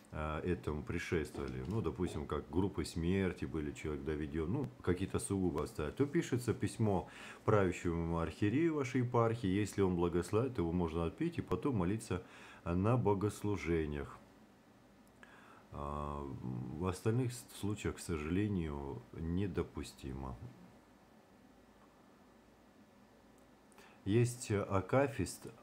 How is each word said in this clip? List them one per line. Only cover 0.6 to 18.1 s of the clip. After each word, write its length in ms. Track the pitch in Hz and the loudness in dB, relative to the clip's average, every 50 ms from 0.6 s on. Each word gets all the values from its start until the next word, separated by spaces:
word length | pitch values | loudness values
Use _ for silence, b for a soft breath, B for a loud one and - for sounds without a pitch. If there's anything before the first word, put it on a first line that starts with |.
| - 82 76 76 67 | 0 -2 -4 -4 -4
предшествовали, 800 | - 82 85 - - 90 80 71 - - - 71 65 64 64 64 | -4 -4 -4 -2 0 0 0 0 0 -4 -6 -6 -6 -6 -6 -4
ну, 140 | 76 104 113 | -2 -2 0
допустим, 460 | 92 80 - - 90 - - 80 73 | 0 -2 0 0 -2 -2 -2 -4 -4
как 220 | - 76 73 - - | -2 -4 -4 -4 -2
группы 360 | - 90 98 92 - 90 76 | 0 0 0 0 0 -2 -4
смерти 600 | - - 87 80 87 95 98 95 90 82 - 85 | -4 -2 0 2 2 4 4 2 2 0 -2 -6
были, 260 | 67 73 80 73 71 | -4 -4 -4 -4 -4
человек 320 | 65 - - 78 76 69 69 | -6 -6 -6 -4 -4 -4 -2
доведен, 480 | 78 78 73 78 71 73 80 78 82 | -2 -2 -2 -2 -2 -2 -2 0 0
ну, 160 | 117 151 131 127 - - | 0 -2 -2 -4 -6 -4
какие-то 380 | - 95 90 87 95 87 - 85 | 0 0 2 2 0 -2 -2 -2
сугубо 420 | - - 101 95 92 87 71 78 | -2 0 0 2 2 2 2 0
обстоятельства, 440 | 73 - - - 76 73 71 - 139 | -2 -2 -2 -2 -2 -2 2 0 0
то 60 | 143 | 2
пишется 420 | - 170 147 - 131 123 - 110 95 | 2 0 2 2 0 0 2 0 0
письмо 540 | - 107 - - - 113 104 98 85 - B B B B B B B B | 2 0 -2 0 2 2 4 4 2 0 B B B B B B B B
правящему 720 | 107 104 101 98 87 85 - - 87 82 85 82 82 85 82 | 6 6 8 6 6 2 0 0 0 0 0 0 0 0 0
архиерею 560 | 82 82 - - 104 104 113 147 170 165 151 | 0 0 0 0 0 2 4 4 2 2 2
вашей 260 | 147 131 127 - 131 | 0 -2 0 0 0
епархии, 460 | 120 123 123 117 117 113 113 120 - | 0 2 4 4 4 4 2 2 0
если 340 | 92 92 104 107 98 - 101 | 2 2 2 2 0 2 4
он 140 | 98 92 90 | 4 4 4
благословит, 640 | 85 87 87 82 87 85 - 104 107 120 - 117 | 4 4 4 4 2 2 2 2 2 2 2 0
его 140 | - 85 82 | 0 0 2
можно 340 | 85 90 87 80 80 85 85 | 2 2 2 2 2 0 0
отпеть 340 | 82 - - 160 170 - 120 | 0 0 -2 -2 -2 -2 -4
и 20 | |
потом 360 | - - 92 90 - 147 127 | -4 -2 -2 0 0 2 2
молиться 440 | 95 85 87 107 113 - - 92 87 - B B B B B B B B | 2 2 2 0 -2 -2 -4 -4 -4 -6 B B B B B B B B
на 300 | 85 87 92 98 113 127 | -2 0 2 4 4 4
богослужениях. 1200 | 120 92 101 104 95 101 104 - - - 104 101 92 - 82 85 82 78 73 73 71 69 - - - - - - - - - - - - - - - - - - - - - - - B B B B B B B B B B | 4 4 2 2 2 2 -2 -2 -2 -2 -2 -2 -2 0 0 2 2 2 0 -2 -4 -6 -8 -10 -16 -18 -20 -20 -20 -20 -20 -20 -20 -20 -20 -20 -20 -20 -20 -20 -20 -20 -20 -20 -20 B B B B B B B B B B
А, 500 | 73 73 71 71 73 73 73 73 71 71 71 69 64 62 - 62 64 62 64 64 76 | -10 -8 -6 -4 -4 -4 -4 -4 -4 -6 -6 -6 -8 -6 -6 -6 -6 -6 -6 -6 -4
в 80 | 76 90 | -2 -2
остальных 460 | 92 90 - - 113 113 127 131 120 123 | -2 0 0 0 2 2 2 2 0 -2
с-, 120 | - - - - - | -6 -12 -14 -10 -6
случаях, 360 | - 101 107 - - 80 - | -4 -4 -2 -2 -2 -4 -4
к 40 | - | -4
сожалению, 1000 | - - | -4 -2